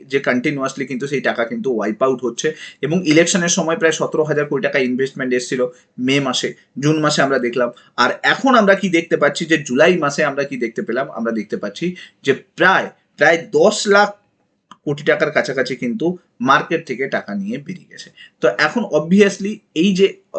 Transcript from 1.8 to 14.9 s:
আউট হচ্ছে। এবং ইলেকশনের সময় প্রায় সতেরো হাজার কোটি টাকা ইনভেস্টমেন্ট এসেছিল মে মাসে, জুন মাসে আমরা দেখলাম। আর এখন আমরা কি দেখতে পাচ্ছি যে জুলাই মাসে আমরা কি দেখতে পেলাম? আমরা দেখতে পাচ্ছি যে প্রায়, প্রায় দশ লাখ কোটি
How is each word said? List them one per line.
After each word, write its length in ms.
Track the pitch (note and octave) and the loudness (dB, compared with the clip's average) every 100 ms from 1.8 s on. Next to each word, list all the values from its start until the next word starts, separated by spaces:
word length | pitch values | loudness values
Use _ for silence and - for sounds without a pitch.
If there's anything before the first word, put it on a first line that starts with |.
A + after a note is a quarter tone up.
| G#2 G#2+ | -2 0
আউট 200 | C3 B2+ | 0 0
হচ্ছে। 300 | B2 A#2 D#3 D#3 - - | -4 -4 -6 -6 -12 -8
এবং 260 | C#3 F3+ D#3 | -4 -2 2
ইলেকশনের 420 | D3+ E3+ F#3 F3 | 4 4 2 0
সময় 260 | F#3 D#3+ E3 | -2 -2 0
প্রায় 180 | D#3+ | 0
সতেরো 300 | D#3 C#3 D#3+ | 0 -2 -2
হাজার 220 | D3 D3 C#3+ | -2 -2 -2
কোটি 180 | C#3+ | -2
টাকা 160 | C#3 C#3+ | -2 0
ইনভেস্টমেন্ট 540 | B2+ B2+ C3+ C#3+ C3 | -2 -2 -4 -4 -2
এসেছিল 320 | B2 - C3 B2 - _ - | -2 -2 -4 -4 -6 _ -6
মে 200 | B2+ C#3 | 0 0
মাসে, 340 | C3+ A#2+ A2 - _ - | 0 -2 -4 -8 _ -2
জুন 200 | C#3+ D#3 | 0 2
মাসে 220 | D3+ D#3 | 2 2
আমরা 180 | C3+ C3 | 2 0
দেখলাম। 300 | A#2+ B2+ A#2+ - _ - | 0 -2 -2 -4 _ 0
আর 120 | B2 - | 0 2
এখন 320 | C#3+ D#3+ C4+ A#3+ | 0 2 4 4
আমরা 200 | G3+ F#3+ | 6 4
কি 140 | F#3+ | 2
দেখতে 280 | E3+ E3 D#3 | 0 0 0
পাচ্ছি 280 | C#3+ - D#3+ | 0 0 -2
যে 120 | D#3+ | -2
জুলাই 400 | D3 B2+ E3 F3 | 0 2 4 4
মাসে 260 | C#3+ C#3 | 0 0
আমরা 200 | D3 C#3 | -2 -2
কি 140 | C3+ C3 | -6 -4
দেখতে 240 | A#2+ - | -6 -6
পেলাম? 300 | G#2+ A#2 D3 | -6 -4 -6
আমরা 200 | - A#2 | -6 -4
দেখতে 260 | A2+ G2 G#2 | -4 -6 -8
পাচ্ছি 380 | G2+ - F3 F3+ - _ | -8 -6 -6 -8 -14 _
যে 100 | C#3 | -2
প্রায়, 560 | B2 - - F3+ E3+ G#2+ - _ - | -2 -2 0 2 2 0 -10 _ 0
প্রায় 300 | D3 E3+ - | 2 2 2
দশ 360 | D3 F#3+ - G#3+ | 4 4 4 2
লাখ 260 | G3+ G#3 - _ _ _ _ - - | 4 4 0 _ _ _ _ -20 -12
কোটি 180 | - | -6